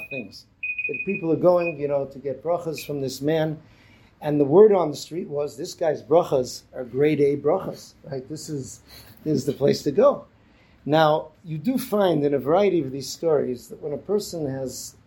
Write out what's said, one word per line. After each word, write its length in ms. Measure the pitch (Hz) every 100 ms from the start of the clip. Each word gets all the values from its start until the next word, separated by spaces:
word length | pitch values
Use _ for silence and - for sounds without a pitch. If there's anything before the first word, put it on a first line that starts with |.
| -
things, 340 | 135 107 - - _ - - -
that 100 | - -
people 240 | 196 165
are 60 | 147
going, 420 | 170 175 170 147
you 80 | 143
know, 180 | 143 135
to 140 | 131
get 240 | 139 127
brachas 420 | 160 170 160 143 -
from 160 | 147
this 180 | 135 131
man. 380 | 143 160 156 156 - _ _ _ _ -
And 180 | 151 147
the 60 | 139
word 260 | 170 220
on 180 | 196 156
the 80 | 139
street 300 | - 160 196
was, 280 | 143 147 117
"This 180 | 175
guy's 280 | - 165 117
brachas 600 | 107 165 165 143 123 - -
are 120 | 143 120
grade 340 | 127 147 151
A 160 | 139 143
brachas," 560 | 147 190 190 - - - -
right? 180 | 135 127
This 220 | 156 -
is, 300 | 143 123 - - - - -
this 100 | 151 139
is 60 | 139
the 80 |
place 300 | 127 139 139
to 80 | 147
go. 340 | 135 277 - - _ _ _ _ _ 135
Now, 420 | 151 156 156 - _
you 140 | 165 156
do 200 | 165 269
find 460 | - 208 190 156
in 100 | 143
a 60 | 143
variety 400 | 127 175 208 175
of 120 | 131
these 180 | 135 131
stories 580 | - 165 143 123 120 -
that 160 | -
when 80 | 156
a 60 | 139
person 500 | - 208 202 175 139
has, 480 | 135 131 - - -